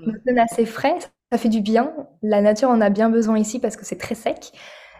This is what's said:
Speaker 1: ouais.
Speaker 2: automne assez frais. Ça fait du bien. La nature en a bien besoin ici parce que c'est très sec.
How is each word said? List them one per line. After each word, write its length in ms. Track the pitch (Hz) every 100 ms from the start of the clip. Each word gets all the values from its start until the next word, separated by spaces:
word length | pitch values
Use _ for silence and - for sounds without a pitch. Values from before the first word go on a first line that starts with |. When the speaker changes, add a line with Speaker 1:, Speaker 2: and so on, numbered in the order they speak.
| 170
Speaker 1:
ouais. 60 | 214
Speaker 2:
automne 240 | 254 247
assez 260 | 233 - 226
frais. 320 | - 277 349 - _ _
Ça 60 | 240
fait 120 | 240
du 120 | 220
bien. 320 | 208 220 277 311 - _
La 180 | 214 208
nature 280 | 208 214 262
en 120 | 233
a 80 | 208
bien 220 | 202 226
besoin 260 | 226 220 220
ici 220 | 214 247
parce 160 | 220 202
que 100 | -
c'est 140 | 180
très 160 | - 233
sec. 380 | - 302 - - - - -